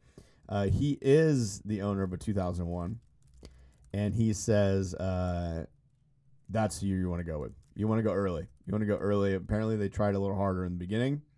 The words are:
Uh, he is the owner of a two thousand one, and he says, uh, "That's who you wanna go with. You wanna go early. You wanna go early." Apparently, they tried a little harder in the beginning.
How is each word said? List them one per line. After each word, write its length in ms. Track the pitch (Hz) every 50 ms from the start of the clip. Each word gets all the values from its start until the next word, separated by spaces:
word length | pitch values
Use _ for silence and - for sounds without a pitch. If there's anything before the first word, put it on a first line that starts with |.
| _ - - - - - - _ _ -
Uh, 180 | 101 101 101
he 320 | 98 95 - 139 147 143 -
is 580 | 135 135 139 156 160 156 147 127 117 101 98 - -
the 180 | 101 107 98
owner 200 | 98 101 101 98
of 100 | 98 90
a 40 | 92
two 160 | 87 - -
thousand 340 | 101 98 92 90 87 90 87
one, 340 | 85 87 87 85 90 113 117 - - _ _ - - - - - - - - - - - - - -
and 220 | - 101 104 104 98
he 180 | 117 113 110
says, 640 | 104 - - - 107 104 101 98 98 98 98 92 87
uh, 720 | - 92 95 92 90 90 90 87 87 87 85 82 82 - - _ _ _ _ _ _ _ _ _ _ _ - - - _ -
"That's 320 | 95 110 110 107 - -
who 60 | 101
you 240 | 98 95 92 92 90
wanna 140 | 87 87 87
go 160 | 80 78 76
with. 120 | 67 57 - - - - -
You 140 | - 104 110
wanna 160 | 110 113 110
go 80 | 107
early. 340 | 90 98 101 95 87 80 92 - - - -
You 60 | -
wanna 140 | 98 107 107
go 100 | 104 104
early." 380 | - - 101 104 101 98 98 95
Apparently, 420 | 92 87 - 104 107 110 110 113
they 120 | 107 101 98
tried 260 | - - 104 101 98
a 40 | 98
little 160 | 98 98 95
harder 280 | 95 98 98 92 92 90
in 80 | 87
the 60 | 90 87
beginning. 440 | 90 90 104 113 123 135 143 147 - _ _